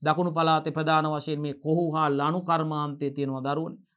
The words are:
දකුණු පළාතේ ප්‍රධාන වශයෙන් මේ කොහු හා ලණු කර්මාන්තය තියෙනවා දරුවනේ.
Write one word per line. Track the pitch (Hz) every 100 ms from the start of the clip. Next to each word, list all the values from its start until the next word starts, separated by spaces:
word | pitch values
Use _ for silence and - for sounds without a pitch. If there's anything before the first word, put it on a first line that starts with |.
දකුණු | 151 156 175
පළාතේ | 160 160 160 156
ප්‍රධාන | 147 160 156 156
වශයෙන් | 151 151 147
මේ | 147
කොහු | - 151 165 165
හා | 156 151
ලණු | 139 147 180
කර්මාන්තය | 180 165 156 151 147 143 143
තියෙනවා | 143 135 131
දරුවනේ. | 135 147 165 - _